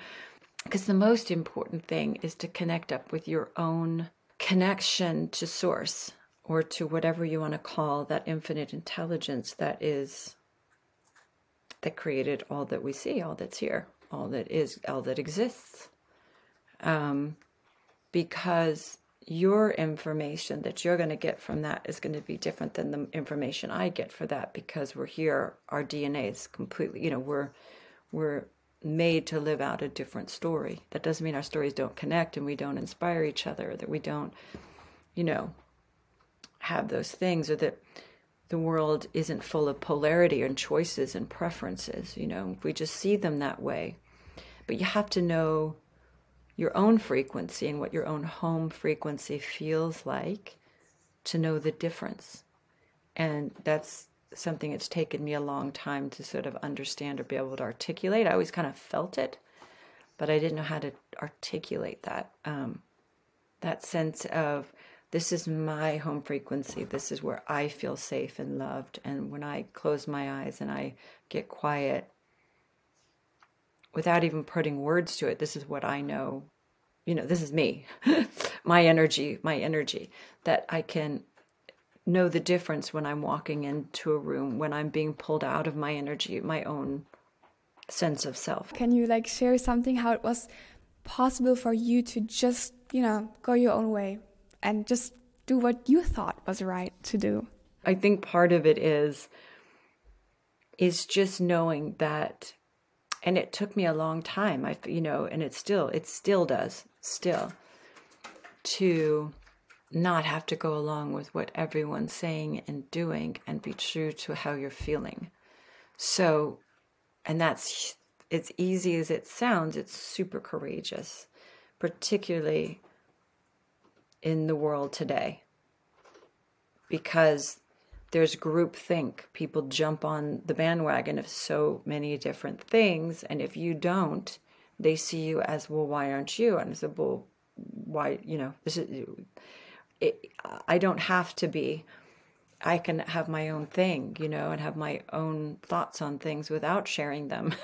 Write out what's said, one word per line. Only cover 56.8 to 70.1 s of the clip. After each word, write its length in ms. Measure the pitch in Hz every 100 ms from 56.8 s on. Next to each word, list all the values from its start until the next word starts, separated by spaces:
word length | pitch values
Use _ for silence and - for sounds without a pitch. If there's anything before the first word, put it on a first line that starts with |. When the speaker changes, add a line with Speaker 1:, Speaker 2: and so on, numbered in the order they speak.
| 135 - 147 139
Speaker 1:
or 40 |
be 120 | 120 131
able 200 | 135 135
to 60 |
articulate. 640 | 120 117 - - 185 220 208
I 60 |
always 180 | 185 165
kind 160 | - 147
of 100 | -
felt 420 | - - 180 -
it, 200 | 262 - _ - - - - - - -
but 120 | 151
I 80 | 156
didn't 180 | 160 156
know 60 |
how 180 | 151 151
to 120 | 147 - _ -
articulate 840 | 175 - - 180 - - - -
that, 280 | - - - _
um, 380 | - 147 127 - _ _ _ _ _ _ _ _
that 240 | 170 -
sense 400 | - 170 160 156 -
of, 460 | 165 151 147 139 - - - _
"This 220 | 170 165
is 140 | 175 170
my 500 | 156 156 151 156 151
home 260 | 151 147
frequency. 600 | - 143 - 139 135 -
This 280 | - 139 -
is 100 | -
where 200 | 151 - -
I 200 | 147 147
feel 280 | 147 131 139
safe 420 | - 135 131 -
and 200 | 139 139
loved." 400 | 135 135 131 -
And 260 | 139 139 139
when 140 | 147
I 180 | 147 143 -
close 360 | - 151 147
my 340 | 151